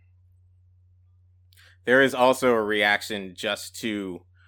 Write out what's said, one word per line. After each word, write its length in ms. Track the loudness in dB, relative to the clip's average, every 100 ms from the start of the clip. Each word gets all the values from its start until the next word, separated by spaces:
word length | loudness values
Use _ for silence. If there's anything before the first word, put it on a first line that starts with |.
| _ _ _ _ _ _ _ _ _ _ _ _ _ _ _ _ _ _
there 180 | 0 4
is 120 | 4
also 380 | 4 2 4 2
a 80 | 2
reaction 720 | 0 0 2 0 -2 -10 -10
just 420 | -8 -6 -6 -10 -10
to, 400 | -8 -6 -8 -12 -16 _